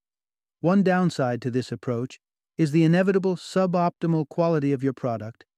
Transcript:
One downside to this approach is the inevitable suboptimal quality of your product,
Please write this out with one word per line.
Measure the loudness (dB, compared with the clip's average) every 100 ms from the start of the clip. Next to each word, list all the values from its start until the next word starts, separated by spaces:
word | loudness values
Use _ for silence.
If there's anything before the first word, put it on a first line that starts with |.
| _ _ _ _ _ _
One | 2 2
downside | 4 2 0 0 -2 -2
to | -4
this | -4 -4
approach | -6 -6 -6 -6 -10 _ _ _ -2
is | 0
the | 4
inevitable | 4 4 2 0 0 -4
suboptimal | -4 -2 0 0 -2 -2 -2 -2 -2
quality | -2 0 0 0
of | -2
your | -2
product, | -4 -6 -6 -10 -16 _